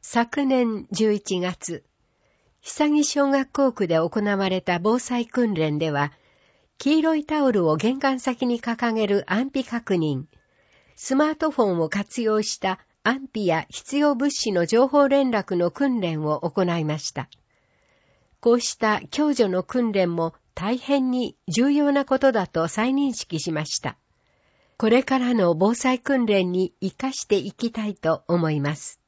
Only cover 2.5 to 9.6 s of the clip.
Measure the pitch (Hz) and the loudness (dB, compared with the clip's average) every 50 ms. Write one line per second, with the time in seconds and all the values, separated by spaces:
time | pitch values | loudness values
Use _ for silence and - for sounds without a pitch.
2.5 | _ _ _ - - - 302 294 294 302 294 294 - 294 277 277 269 277 269 - | _ _ _ -16 -2 0 0 2 4 2 2 2 2 0 2 2 2 0 0 -2
3.5 | _ - 277 262 233 - 202 170 165 160 160 170 - 226 208 208 202 190 196 190 | _ 0 2 2 2 0 -2 0 2 2 0 0 -2 -2 -2 0 0 0 0 0
4.5 | 185 185 180 - 180 170 175 214 226 247 - - 247 240 240 233 - 254 240 226 | -2 -2 -2 -2 -2 0 2 0 0 0 -2 -2 -4 -4 -4 -4 0 0 0 0
5.5 | 202 160 160 156 151 151 165 160 147 143 143 143 - _ _ _ _ _ _ _ | 2 0 0 0 0 -2 -2 -2 0 -2 -2 -2 -6 _ _ _ _ _ _ _
6.5 | _ _ _ _ _ _ - 269 302 320 302 320 320 311 294 - 311 302 285 262 | _ _ _ _ _ _ 0 2 2 4 4 2 0 0 -2 -2 -2 0 2 2
7.5 | 233 208 175 160 151 160 151 220 262 269 - 269 269 254 - - 247 240 - 247 | 2 2 2 2 2 2 0 -2 -2 0 0 -2 -2 0 -4 -4 -4 -2 -2 -2
8.5 | 240 233 - - 233 226 - 233 226 220 220 202 202 202 - - 190 208 254 277 | -2 -2 -2 -6 -6 -2 -2 -2 0 0 0 0 0 0 0 -2 -2 -2 -2 -2
9.5 | _ 269 | _ -6